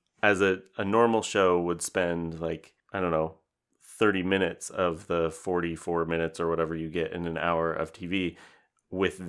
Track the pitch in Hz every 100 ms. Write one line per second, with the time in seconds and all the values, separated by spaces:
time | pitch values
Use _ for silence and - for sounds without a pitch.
0 | _ _ 104 95 98 95 - - 98 110
1 | 117 113 - 104 92 87 87 85 - 95
2 | 87 85 82 80 82 80 - _ _ 98
3 | 90 80 80 - _ _ _ _ - -
4 | 110 95 92 98 87 - - 95 90 82
5 | - 85 82 - 98 87 85 80 - 85
6 | 82 82 82 - 85 82 80 82 80 85
7 | 80 85 85 80 85 82 82 80 80 -
8 | 85 95 87 - - _ _ _ _ 92
9 | 95 -